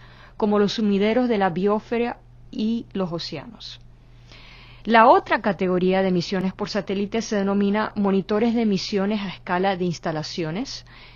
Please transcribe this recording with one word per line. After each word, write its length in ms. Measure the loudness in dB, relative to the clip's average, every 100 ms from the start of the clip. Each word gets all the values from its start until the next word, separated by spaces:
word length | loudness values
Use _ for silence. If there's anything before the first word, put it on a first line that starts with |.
| -20 -20 -20 -4
como 240 | 0 2
los 140 | 2
sumideros 540 | 2 0 2 2 2 2
de 100 | 2
la 120 | 0
biosfera 680 | 2 0 0 -2 -4 -4 -6 -16 -20 -14
y 340 | -4 -2 -4 -6
los 180 | -6 -4
océanos. 680 | -6 -8 -10 -14 -18 -18 -18 -20 -20 -20 -20 -20 -20 -20 -20 -20 -12
La 240 | 2 6 8
otra 340 | 6 4 -2
categoría 600 | 0 0 0 2 2 2
de 80 | 2
emisiones 440 | 0 0 -2 -4
por 160 | -4 -6
satélite 520 | -4 -4 -4 -2 -4
se 140 | -2 -2
denomina 560 | 0 2 2 0 -2 0
monitores 580 | 2 2 0 0 2
de 80 | 2
emisiones 600 | 0 0 0 -2 0 -2
a 60 | -4
escala 480 | -8 -4 0 0 0
de 100 | -2
instalaciones, 1000 | -4 -4 -6 -6 -6 -6 -6 -8 -10 -16 -20 -20